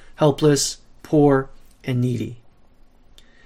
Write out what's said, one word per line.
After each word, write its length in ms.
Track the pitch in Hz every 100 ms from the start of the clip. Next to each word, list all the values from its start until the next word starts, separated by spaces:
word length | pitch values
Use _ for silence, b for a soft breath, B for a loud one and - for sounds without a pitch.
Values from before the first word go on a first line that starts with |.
| b
helpless, 640 | - 151 143 151 143 - - - -
poor, 480 | - 156 143 135 135 - - _
and 160 | - 123
needy. 380 | 123 113 107 120 - _ _ _ _ _ _ - b b